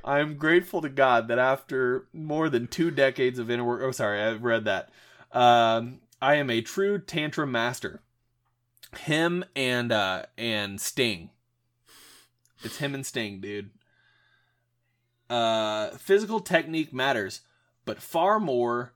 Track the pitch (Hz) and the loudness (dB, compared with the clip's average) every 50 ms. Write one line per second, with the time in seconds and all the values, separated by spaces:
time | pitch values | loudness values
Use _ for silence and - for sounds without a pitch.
0 | - - 139 143 151 151 151 143 151 156 165 180 180 - - 170 156 143 135 139 | -2 0 0 0 0 0 -4 -2 2 4 4 4 4 2 -6 -6 -6 -4 2 4
1 | 135 131 123 117 110 113 117 123 127 131 131 131 - - 135 131 127 123 127 131 | 4 6 6 4 2 2 0 2 4 2 2 0 -4 -6 -2 0 0 0 0 -2
2 | - _ - 160 156 151 147 156 160 160 139 120 120 120 - - 170 170 151 135 | -6 _ -14 -12 -8 -4 -2 0 0 2 0 0 -2 -2 -2 0 0 0 2 2
3 | 139 135 127 - 131 127 127 127 117 113 120 120 120 120 120 104 131 131 123 - | 2 2 2 2 0 0 0 -2 -4 -2 -2 -2 0 -2 -2 -2 -4 -4 -2 -2
4 | 113 104 104 104 107 110 113 107 117 120 117 113 107 107 95 90 76 - _ - | -2 -2 0 0 0 -2 -2 -2 0 0 0 2 2 0 -2 -2 -4 -10 _ -20
5 | - - - - - _ - 120 123 120 120 117 117 113 113 117 117 120 131 - | -20 -20 -20 -20 -20 _ 2 6 6 8 8 8 6 4 2 0 -2 -6 -12 -18
6 | _ _ - _ 131 135 147 147 143 131 117 113 113 - - 190 196 202 202 196 | _ _ -12 _ 2 2 4 4 2 0 0 -2 -2 -2 -2 -2 0 0 0 -2
7 | - - - 151 151 151 - - 151 139 123 117 117 120 123 - - 98 - - | -4 -6 -4 -4 -4 -4 -4 -4 -4 -2 -2 -2 -2 -2 -4 -6 -10 -10 -12 -14
8 | _ _ _ _ _ _ _ _ _ _ _ _ _ _ _ _ - - - - | _ _ _ _ _ _ _ _ _ _ _ _ _ _ _ _ -20 -20 -18 -12
9 | - - 151 156 165 170 175 180 180 _ _ 139 131 127 123 123 120 117 117 107 | -4 -2 0 2 2 0 0 -2 -6 _ _ -4 -2 0 0 0 0 0 2 2
10 | 98 95 92 - - - _ - 117 117 110 107 104 101 98 95 - - - - | 2 0 -2 -4 -6 -12 _ -8 -4 -4 -2 -2 -4 -6 -8 -8 -8 -6 -2 0
11 | 131 117 101 85 82 - _ _ _ _ _ _ _ _ _ _ _ _ - - | 0 0 0 -4 -10 -18 _ _ _ _ _ _ _ _ _ _ _ _ -20 -20
12 | - - - - _ _ _ _ _ _ _ _ - 113 - - 151 139 139 135 | -20 -20 -20 -20 _ _ _ _ _ _ _ _ -12 -12 -8 -6 -6 -4 -4 -6
13 | 135 - - 127 113 104 101 95 98 104 104 104 101 101 _ _ _ _ _ _ | -8 -6 -6 -6 -6 -6 -8 -10 -10 -8 -8 -8 -10 -12 _ _ _ _ _ _
14 | _ _ _ _ _ _ _ _ _ _ _ _ _ _ _ _ _ _ _ _ | _ _ _ _ _ _ _ _ _ _ _ _ _ _ _ _ _ _ _ _
15 | _ _ _ _ _ _ 120 120 117 113 113 110 110 107 107 107 107 - - 123 | _ _ _ _ _ _ -2 0 2 2 2 0 0 -2 -2 -4 -4 -6 -8 -12
16 | - - 196 208 220 196 226 220 214 - 180 165 151 151 160 160 156 - - 127 | 2 4 4 4 4 0 -4 -6 -2 2 0 0 0 0 -4 -4 -4 -4 -4 -2
17 | 127 139 135 113 101 92 - - _ _ _ _ _ _ _ _ _ - 104 - | 0 0 0 0 -2 -6 -8 -14 _ _ _ _ _ _ _ _ _ -10 -10 -10
18 | - - - 165 170 196 214 220 214 156 127 120 120 120 117 120 123 123 _ | -12 -4 0 2 2 4 4 2 0 0 0 0 0 0 0 -2 -4 -8 _